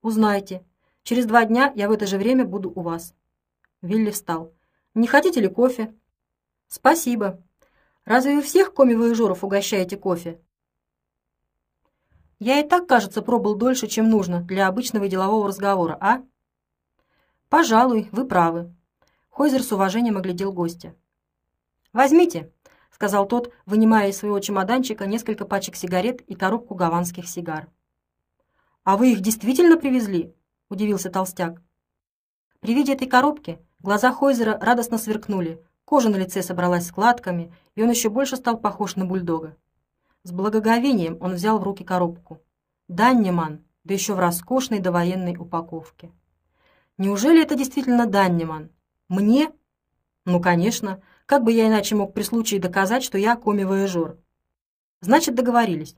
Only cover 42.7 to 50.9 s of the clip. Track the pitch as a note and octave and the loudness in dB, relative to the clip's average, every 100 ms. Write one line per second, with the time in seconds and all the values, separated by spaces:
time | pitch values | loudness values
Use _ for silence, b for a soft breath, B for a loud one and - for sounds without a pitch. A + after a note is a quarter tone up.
42.7 | _ _ F3 A#3 B3+ G3 F3 D#3+ D3+ _ | _ _ 2 4 4 2 0 -4 -8 _
43.7 | _ - G3 G3+ F#3+ F3+ F3 - C4 C4 | _ -6 -6 -2 0 0 -2 -2 -2 -2
44.7 | G#3+ F3+ F3 E3+ F#3 F3+ F3 E3+ E3 E3+ | -4 -2 0 -2 -2 -6 -8 -8 -10 -8
45.7 | E3 D#3+ _ E3+ _ _ _ _ _ _ | -14 -16 _ -20 _ _ _ _ _ _
46.7 | _ _ - F#3+ G3+ B3+ E4 D#4 C#4+ C4+ | _ _ -6 -2 0 6 6 6 0 -2
47.7 | - C4 A#3+ A#3 G3 F#3+ F3 E3 D#3 D#3 | -4 0 2 2 2 2 2 -4 -10 -14
48.7 | _ _ _ _ F#3 G#3 B3+ D#4 - _ | _ _ _ _ -2 2 4 2 -4 _
49.7 | _ _ _ _ _ - F3+ F3+ F3 F#3+ | _ _ _ _ _ -2 0 2 2 0
50.7 | A3+ G#3 | -2 -8